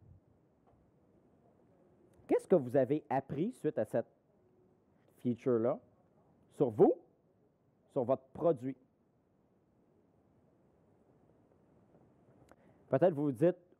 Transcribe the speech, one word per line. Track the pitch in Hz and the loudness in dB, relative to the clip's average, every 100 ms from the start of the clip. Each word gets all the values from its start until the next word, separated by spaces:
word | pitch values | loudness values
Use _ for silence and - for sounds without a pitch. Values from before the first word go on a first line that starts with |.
| - - _ _ _ _ _ _ _ _ _ _ _ _ _ _ _ _ _ _ - - - | -20 -20 _ _ _ _ _ _ _ _ _ _ _ _ _ _ _ _ _ _ -20 -20 -2
Qu'est-ce | - - | -2 2
que | 180 | 0
vous | 123 131 | 2 0
avez | 123 151 - | 0 -2 -4
appris | 131 - 139 202 | -6 -4 -6 -6
suite | - 151 139 | -6 -6 -4
à | |
cette | 110 123 - _ _ _ _ _ _ _ _ _ _ _ | -4 -4 -6 _ _ _ _ _ _ _ _ _ _ _
feature-là | 123 113 139 117 117 170 - _ _ _ _ _ _ | -6 -4 -2 0 0 -4 -10 _ _ _ _ _ _
sur | - 139 | -2 -2
vous, | 107 226 508 - _ _ _ _ _ _ _ _ | 4 4 4 -6 _ _ _ _ _ _ _ _
sur | 143 | -4
votre | 120 131 - | -2 -2 -4
produit ? | - 165 143 127 135 _ _ _ _ _ _ _ _ _ _ _ _ _ _ _ _ _ _ _ _ _ _ _ _ _ _ _ _ _ _ _ - _ _ _ _ - - - - - | -4 -2 -2 -6 -12 _ _ _ _ _ _ _ _ _ _ _ _ _ _ _ _ _ _ _ _ _ _ _ _ _ _ _ _ _ _ _ -20 _ _ _ _ -20 -20 -20 -20 -6
Peut-être | 135 175 | 0 2
vous | 143 147 | 2 -4
vous | |
dites, « | 117 170 175 _ | 0 0 0 _